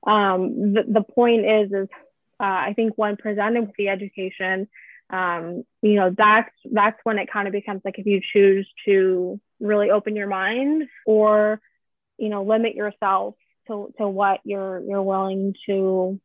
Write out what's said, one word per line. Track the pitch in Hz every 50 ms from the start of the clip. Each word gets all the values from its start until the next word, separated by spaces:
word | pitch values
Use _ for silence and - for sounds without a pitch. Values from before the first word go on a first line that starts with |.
| -
Um, | - 214 214 202 196 190 185 185 - - - 202 208 196
the, | 220 -
the | - 214 220 202
point | _ - - 240 240 233 226 202
is, | 202 220 214 208 196
is, | 196 196 196 196 - - - _ _ _ _ _ _ _
uh, | 214
I | 196 190 185 147 - 208
think | - 226 220 214 -
when | 214 208 202
presented | 202 - 220 208 202 202 214 233 240
with | 233 202 202 -
the | 208 196
education, | 196 190 202 196 _ - 190 190 196 - 190 185 185 190 196 214 _ - - - - - _ _
um, | - 185 185 180 175 170 165 170 175 175 - _ _ _
you | - 214 208
know, | 202 190 185 185
that's, | 202 214 214 214 220 226 - _ _ _ -
that's | - 208 208 214 220 - _
when | 233 220 208
it | 185 -
kind | - 214 202 202
of | 190
becomes | 202 202 - 202 190 _
like, | 202 190 -
if | 190
you | 208 202 196 190 - -
choose | 208 202 196 196 196 196 - _ - -
to | - 202 190 190 190 185 180 180 180 190 202 _ _ _ _
really | - 208 208 208 202 208
open | 196 214 208 - 214 208
your | 202 202
mind | 196 190 190 196 220 247 269 285 302 311 302 254 - - -
or, | - 220 214 214 214 214 214 214 214 214 214 _ _ _ _ _ _ _ _ _ _ _ _
you | - 214
know, | 208 202 196
limit | 202 220 220 226 226 220
yourself | - 208 208 202 _ - 196 196 190 196 208 214 _ _ _ _ _ _ _
to, | 226 208 202 - - _
to | 220 202
what | 196 190 202 196 196 - _
you're, | 208 202 196 196 190 190 180
you're | - - 196 196
willing | 190 196 190 190 190 190 190 190 196 196 196 - - -
to | 196 196 190 190 190 190 185 185 190 196 _